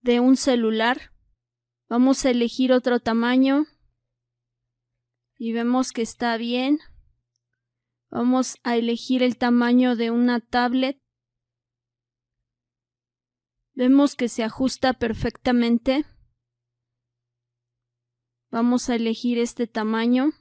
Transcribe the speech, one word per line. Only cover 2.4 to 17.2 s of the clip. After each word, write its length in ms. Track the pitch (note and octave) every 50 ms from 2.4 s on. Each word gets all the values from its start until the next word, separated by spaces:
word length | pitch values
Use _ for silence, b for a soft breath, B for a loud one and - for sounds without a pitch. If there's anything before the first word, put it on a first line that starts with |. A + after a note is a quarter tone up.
| A#3 A#3 - - B3+ B3
otro 300 | B3+ B3+ - B3+ B3 A#3+
tamaño. 640 | _ A#3 A3+ A3+ A#3 A#3+ B3+ B3+ C4 C4+ C4+ C#4+ D4+ - _ _ _ _ _ _ _ _ _ _ _ _ _ _ _ _ _ _ _ _ _ _ _ _ _ _ _ _ _ _ _ _ _ _
Y 160 | A#3 A3+ A3+
vemos 380 | A#3 A#3 A#3+ B3 B3+ B3+ -
que 100 | - -
está 340 | A3+ A3 - _ A#3+ A#3+ A#3
bien. 440 | A3+ A#3+ A#3 A#3+ B3 B3+ C4+ D4 D#4 - - - - _ _ _ _ _ _ _ _ _ _ _ _ _ _ _ _ _ _ _ _ _ _
Vamos 480 | - - A#3+ B3 B3+ C4 B3+ - - -
a 140 | _ A#3+ A#3+
elegir 460 | A#3 A#3 A#3 A#3 A#3 - - B3+ B3+
el 160 | B3+ B3+ A#3 _
tamaño 580 | B3 A#3+ A#3+ A#3+ A#3+ A#3+ B3 B3 B3+ B3 B3
de 140 | A3 A#3 A3+
una 300 | A#3 A#3+ A#3+ B3 B3 A#3+
tablet. 580 | - _ - B3 A#3+ B3 A#3+ C4 C4 B3+ C#4 _ _ _ _ _ _ _ _ _ _ _ _ _ _ _ _ _ _ _ _ _ _ _ _ _ _ _ _ _ _ _ _ _ _ _ _ _ _ _ _ _ _ _ _ _ _ _ _ _ _ _ _ _ _ _
Vemos 420 | _ - B3 B3+ C4+ C#4 C#4+ C#4 -
que 140 | - B3+ A3+
se 160 | - - A3
ajusta 480 | A3 - - C4 C4 - - - C4
perfectamente. 1120 | B3+ _ B3 A3+ G#3 - - A#3+ - - _ B3+ B3 A#3+ A#3+ A#3 A#3 A#3 _ C4+ C4 C#4+ D4 - - _ _ _ _ _ _ _ _ _ _ _ _ _ _ _ _ _ _ _ _ _